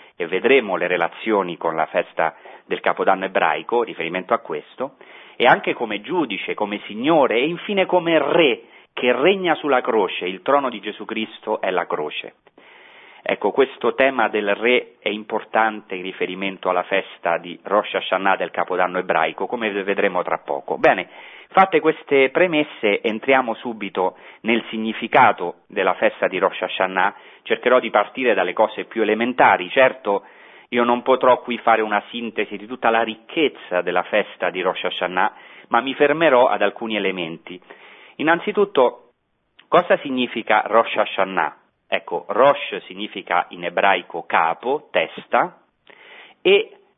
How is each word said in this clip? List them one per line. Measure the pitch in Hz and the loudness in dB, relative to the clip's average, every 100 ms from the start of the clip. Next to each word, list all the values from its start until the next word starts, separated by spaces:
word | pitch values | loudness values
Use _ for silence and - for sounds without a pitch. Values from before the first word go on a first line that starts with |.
| - - | -20 -10
e | 82 | -6
vedremo | 92 113 135 104 87 | -2 4 4 2 -2
le | 87 | -2
relazioni | 87 82 - 113 104 90 80 | 0 -2 -4 -2 0 -2 -4
con | 85 | -4
la | 80 80 | -2 -2
festa | 92 - - 82 - - - | -2 -4 -2 -4 -4 -20 -20
del | - 90 | -10 -4
Capodanno | 95 87 92 95 95 | -2 0 0 0 0
ebraico, | 98 85 78 82 120 | 0 0 -2 -2 -2
riferimento | 110 82 82 90 - | -2 -6 -6 -6 -2
a | 113 | -4
questo, | - 78 - - 135 _ - - - - | -4 -10 -10 -12 -12 _ -20 -20 -16 2
e | |
anche | 120 185 185 | 4 4 0
come | 147 113 104 | -4 -4 -6
giudice, | 107 180 131 95 - | -4 -2 -2 -4 -6
come | - 104 104 - | -4 -4 -6 -8
Signore | 104 135 165 120 110 | -4 2 4 4 2
e | 151 | 0
infine | 170 - 202 | -4 -4 -2
come | 185 180 165 160 | 2 0 2 2
Re | 143 143 151 110 - - _ | 4 4 4 2 -6 -20 _
che | - 123 | -2 0
regna | 123 160 196 180 151 | 2 2 2 0 -2
sulla | 147 127 | 2 0
croce. | 127 113 92 - | 2 0 0 -2
Il | 92 95 | -8 -6
trono | - 143 135 | 0 0 0
di | 110 | -6
Gesù | 104 101 | -10 -10
Cristo | 104 110 110 - 107 107 | -10 -8 -8 -10 -6 -4
è | 98 | -2
la | 90 87 | -2 -4
croce. | 85 76 - - _ _ _ - - - - - - | -6 -6 -8 -14 _ _ _ -20 -20 -20 -20 -20 -10
Ecco, | - 101 101 | -4 -2 0
questo | - 131 - 117 | 2 0 0 -4
tema | 113 135 127 107 | 2 0 2 0
del | 107 101 101 | 0 -2 0
re | 113 123 - _ | 2 0 0 _
è | 107 | -8
importante | 107 104 110 - 113 110 107 - | -6 -6 -8 -2 0 0 -2 -12
in | 92 | -10
riferimento | 92 - 90 92 98 92 92 | -10 -6 -6 -4 -6 -4 -2
alla | 90 | -2
festa | - 98 - - 85 85 | 0 -2 -4 -6 -4 -2
di | 87 80 | -6 -12
Rosh | 92 101 - | 0 0 0
Hashanah | 95 - 92 98 | -4 -2 -2 0
del | 92 90 | 0 -2
Capodanno | - 87 90 90 92 | -4 -2 0 0 -2
ebraico, | 90 82 80 - 95 | 0 0 0 -2 -6
come | 120 110 | -4 -4
vedremo | 101 95 98 98 90 | -4 -2 0 0 -2
tra | 85 78 | -4 -4
poco. | - 69 - 69 | -4 -8 -6 0
Bene, | 151 104 - - - - - | 2 2 -4 -14 -20 -20 -2
fatte | 185 190 160 | 2 4 4
queste | 156 151 - 139 131 | 2 -2 0 4 4
premesse, | 160 180 151 147 - 107 101 | 4 2 2 -2 -2 0 0
entriamo | 110 107 - 131 123 | -2 -4 2 2 2
subito | 110 123 110 101 101 90 - - - | -6 -8 -10 -6 -2 -2 -2 -20 -10
nel | 107 117 - | -2 -2 -2
significato | 110 110 104 113 143 113 104 87 - _ | -6 -6 -6 0 4 4 4 -6 -10 _
della | 98 92 | -2 0
festa | 90 110 - 92 | 2 -2 0 -2
di | 90 | 0
Rosh | 90 - | 0 0
Hashanah. | 92 - 92 92 98 - - - | -6 -2 -2 0 -2 -4 -20 -14
Cercherò | - 113 123 127 | -6 -2 2 2
di | 117 | 2
partire | 104 104 131 127 | 0 0 -2 0
dalle | 95 90 | 0 0
cose | 90 107 - 92 | 0 0 0 -8
più | 113 | -2
elementari. | 104 107 120 127 131 92 90 | 0 0 -2 4 4 4 2
Certo, | 131 127 - - 101 - - - - - | 4 2 2 -4 -4 -4 -20 -20 -20 -4
io | 120 | 0
non | 120 123 | 2 2
potrò | 127 131 131 120 | 2 2 4 2
qui | - 117 | 0 -2
fare | - 110 | 2 2
una | 107 104 - | 2 -2 -4
sintesi | 120 117 110 101 101 | -10 -8 -6 -6 -8
di | 107 | -12
tutta | 127 120 | -4 0
la | 113 | 0
ricchezza | 113 110 - 165 139 - - 90 | 0 -6 -8 -2 -2 -2 -4 -4
della | 87 90 | 0 -2
festa | - 107 - - 90 | 0 -2 -2 -4 -6
di | 90 | -2
Rosh | 90 87 | -4 -2
Hashanah, | 90 - 90 92 104 - - - - | -6 -4 -4 -2 -2 -4 -20 -20 -2
ma | 117 | -2
mi | 135 | -2
fermerò | 131 147 151 160 127 127 | 0 2 4 4 4 4
ad | 101 | 2
alcuni | 101 - 113 107 | -2 -2 -6 -2
elementi. | 95 92 82 82 - 90 - - - - - - | -2 -4 -8 -10 -14 -18 -18 -20 -20 -20 -20 -4
Innanzitutto, | 151 170 214 208 202 143 120 - _ _ _ _ _ _ - | 0 0 0 0 2 4 2 0 _ _ _ _ _ _ 0
cosa | 165 180 190 | 2 4 0
significa | 147 127 120 117 104 107 101 | 0 -2 -2 -4 0 2 4
Rosh | 110 113 - | 2 2 0
Hashanah? | 101 - 95 92 76 - _ _ - | -2 0 -2 0 -2 -4 _ _ -6
Ecco, | 90 - 85 - | -6 -4 -8 -4
Rosh | 101 139 - - 117 - | 4 4 4 -2 -8 -12
significa | 92 104 98 - 90 - | -12 -10 -10 -2 -2 -2
in | 90 | -6
ebraico | 87 87 98 95 87 85 | -4 0 2 2 -2 -12
capo, | - 87 82 80 120 147 - | -2 0 0 -2 -4 -4 -2
testa, | 90 80 - - 120 175 - _ _ _ - - - - _ | -2 -2 -8 -2 0 0 -6 _ _ _ -20 -20 -20 -20 _
e | 180 196 - - _ | 2 2 2 -12 _